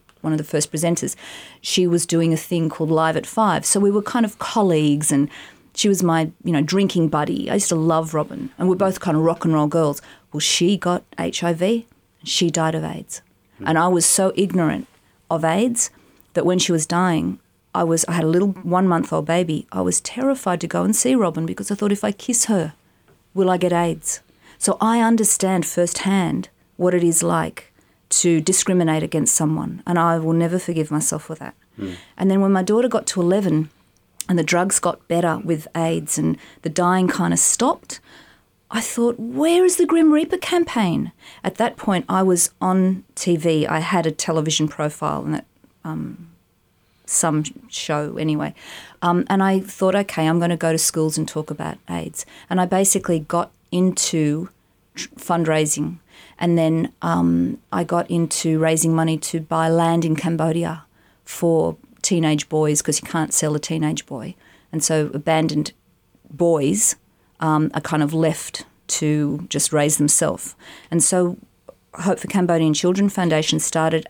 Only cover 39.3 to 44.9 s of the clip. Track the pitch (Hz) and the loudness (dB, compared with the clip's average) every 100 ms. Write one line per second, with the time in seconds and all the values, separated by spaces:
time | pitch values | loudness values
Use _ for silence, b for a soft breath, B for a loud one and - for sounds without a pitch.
39.3 | 254 311 349 370 359 349 330 320 302 330 | 0 4 6 4 4 2 6 6 6 2
40.3 | 359 - 349 339 240 190 156 175 - B | -2 0 0 0 0 0 0 -2 -8 B
41.3 | B - - 226 - - 180 - 190 190 | B -6 -2 -2 -2 -2 0 0 2 4
42.3 | 180 - - 185 185 185 185 - - - | 2 0 -2 0 2 2 0 -8 -6 -2
43.3 | 170 170 156 151 156 165 185 160 156 - | 0 2 0 0 -2 0 0 0 -2 -2
44.3 | 160 151 151 151 - 151 | 0 0 0 -2 -2 -6